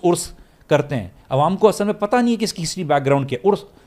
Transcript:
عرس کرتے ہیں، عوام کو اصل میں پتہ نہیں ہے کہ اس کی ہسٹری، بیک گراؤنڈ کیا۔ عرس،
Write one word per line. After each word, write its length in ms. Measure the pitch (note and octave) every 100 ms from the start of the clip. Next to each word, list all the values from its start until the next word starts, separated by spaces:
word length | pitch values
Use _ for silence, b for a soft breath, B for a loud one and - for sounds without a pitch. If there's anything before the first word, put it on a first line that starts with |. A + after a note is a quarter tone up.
عرس 260 | F3 E3 - - b b -
کرتے 300 | C#3+ C#3 C3+
ہیں، 120 | F2+ b b
عوام 280 | C3 D3+ F#3+
کو 120 | G#3+
اصل 160 | -
میں 100 | G3+
پتہ 220 | G#3 G#3 B3
نہیں 160 | A#3+
ہے 40 | A3+
کہ 80 |
اس 80 | A3
کی 100 | -
ہسٹری، 220 | D#3+ -
بیک 220 | D3+ C#3+ C3+
گراؤنڈ 240 | C#3 C3+
کیا۔ 180 | A#2+ G3
عرس، 160 | G#3+ - b